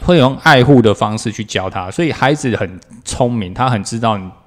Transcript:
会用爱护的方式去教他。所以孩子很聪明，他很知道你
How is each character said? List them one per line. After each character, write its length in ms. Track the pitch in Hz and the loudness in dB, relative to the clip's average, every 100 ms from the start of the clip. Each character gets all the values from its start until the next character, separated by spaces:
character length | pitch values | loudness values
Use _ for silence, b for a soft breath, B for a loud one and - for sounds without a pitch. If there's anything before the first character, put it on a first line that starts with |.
会 160 | - 175 | 2 4
用 180 | 131 135 | 4 2
爱 220 | 160 135 | 4 4
护 160 | 120 135 | 6 6
的 140 | 110 | 4
方 220 | 98 107 110 | 2 -2 -4
式 140 | 113 | -6
去 140 | 101 | -8
教 240 | 107 101 92 | -6 -6 -6
他。 220 | 95 92 | -8 -8
所 120 | 95 | -4
以 80 | 165 | -4
孩 240 | 117 131 | 0 0
子 220 | 147 131 104 | 0 -2 -2
很 240 | 95 92 - - | -4 -10 -20 -18
聪 260 | - - 123 | -8 -2 -2
明， 220 | 120 90 | -2 -6
他 160 | 95 127 | -2 -2
很 160 | 113 | -2
知 160 | 95 117 | -4 -4
道 160 | 113 104 | -2 -2
你 100 | 92 - | -6 -16